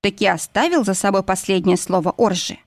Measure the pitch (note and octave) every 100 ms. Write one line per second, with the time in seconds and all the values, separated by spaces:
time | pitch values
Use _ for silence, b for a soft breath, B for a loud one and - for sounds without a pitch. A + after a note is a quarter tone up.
0 | - - G3+ E3+ - G3+ E4 E4+ G3 F#3
1 | G3+ G3 F#3+ F#3+ - F#3+ F3 F3+ - F#3
2 | E3 - A3+ F3+ - -